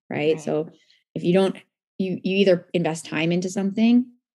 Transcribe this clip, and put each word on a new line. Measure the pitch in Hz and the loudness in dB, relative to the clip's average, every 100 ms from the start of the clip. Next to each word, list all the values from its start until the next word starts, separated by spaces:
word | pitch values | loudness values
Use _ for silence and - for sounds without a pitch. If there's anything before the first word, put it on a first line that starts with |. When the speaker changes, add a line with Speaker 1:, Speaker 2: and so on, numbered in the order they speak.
| _ | _
Speaker 1:
right? | 143 151 160 | -4 -2 -2
Speaker 2:
Right. | |
Speaker 1:
So | 156 156 160 _ _ _ _ | -2 -4 -6 _ _ _ _
if | - | -6
you | 160 | 0
don't, | 185 190 - _ _ _ _ | 2 2 -2 _ _ _ _
you, | 190 180 | -6 -4
you | - 190 | -4 2
either | 196 175 - | 4 2 0
invest | 175 165 165 - | -2 -2 -4 -6
time | 156 165 | -4 -2
into | 175 185 | -2 -4
something | 190 196 196 220 240 247 _ _ | -4 -4 0 4 4 2 _ _